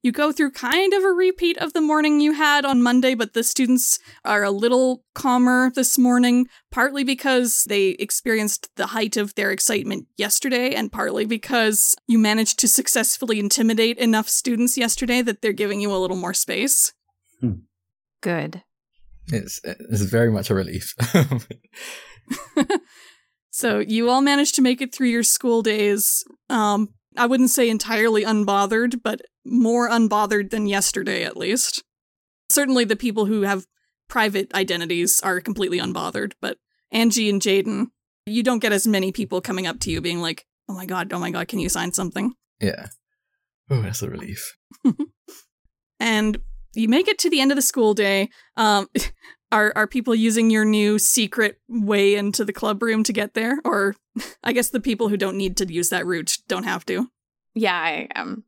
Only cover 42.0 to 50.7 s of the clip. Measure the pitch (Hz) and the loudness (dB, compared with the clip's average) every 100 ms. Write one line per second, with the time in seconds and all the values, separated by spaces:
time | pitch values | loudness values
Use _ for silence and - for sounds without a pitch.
42 | 185 - 220 - _ _ 120 - - - | -4 -4 -6 -6 _ _ -4 -4 -14 -20
43 | _ _ _ _ _ _ _ 135 101 113 | _ _ _ _ _ _ _ -2 -2 -6
44 | - - - 101 - - _ - 262 - | -8 -8 -12 -12 -14 -16 _ -2 -2 -2
45 | 320 _ - - _ _ _ _ _ _ | -8 _ -20 -20 _ _ _ _ _ _
46 | 226 220 214 208 - - - 220 220 269 | -2 2 0 -2 -8 -14 -12 -2 2 4
47 | 381 415 349 302 269 285 269 277 220 208 | 2 0 0 2 2 2 0 2 2 2
48 | 202 196 202 _ _ - 220 202 196 - | 2 0 -2 _ _ -2 2 2 0 -6
49 | - - - - _ 220 208 - 214 254 | -6 -10 -20 -20 _ 2 2 0 -2 -2
50 | 233 226 226 226 226 220 214 | 0 2 2 4 4 4 4